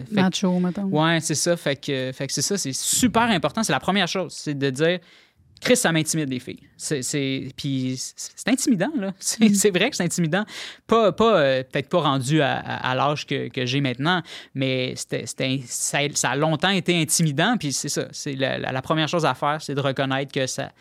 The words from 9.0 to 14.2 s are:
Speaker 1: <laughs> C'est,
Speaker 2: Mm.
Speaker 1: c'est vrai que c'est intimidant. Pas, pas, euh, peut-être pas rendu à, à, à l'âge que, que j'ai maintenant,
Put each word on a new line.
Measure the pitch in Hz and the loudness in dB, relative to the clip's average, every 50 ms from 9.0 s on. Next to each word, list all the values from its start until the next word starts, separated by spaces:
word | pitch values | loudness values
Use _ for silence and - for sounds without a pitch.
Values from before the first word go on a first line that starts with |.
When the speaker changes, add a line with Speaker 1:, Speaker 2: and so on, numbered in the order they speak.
| 190 196 185 | -4 -4 -6
Speaker 1:
<laughs> | - | -6
C'est, | - - - - 226 214 | -6 -6 2 4 6 6
Speaker 2:
Mm. | 208 | 6
Speaker 1:
c'est | 196 190 208 | 6 4 4
vrai | 180 170 202 277 | 4 4 2 2
que | - | 0
c'est | - 185 | 0 -2
intimidant. | 170 - - 170 156 160 196 214 - - - - - - - _ | 0 0 0 0 0 0 0 -2 -4 -8 -12 -14 -14 -16 -18 _
Pas, | - 220 233 226 190 | 2 4 6 6 4
pas, | - - 220 226 214 170 | 4 4 4 6 6 6
euh, | 143 135 131 131 131 | 6 4 4 2 0
peut-être | - - 147 135 - | -2 -4 -4 -2 0
pas | - 175 | 0 2
rendu | 151 151 135 135 120 127 156 156 | 2 2 2 2 2 2 2 4
à, | 143 127 127 123 | 4 2 2 -2
à, | - 120 117 113 123 127 | -4 -6 -6 -4 -2 -2
à | 127 | 0
l'âge | 131 131 143 151 143 - | 0 0 0 0 -2 -4
que, | - 139 131 127 127 | -6 -6 -4 -4 -6
que | - 135 127 | -6 -4 -2
j'ai | 123 131 143 | -2 0 0
maintenant, | 143 131 120 120 139 170 185 175 | 0 0 -2 -2 0 0 0 0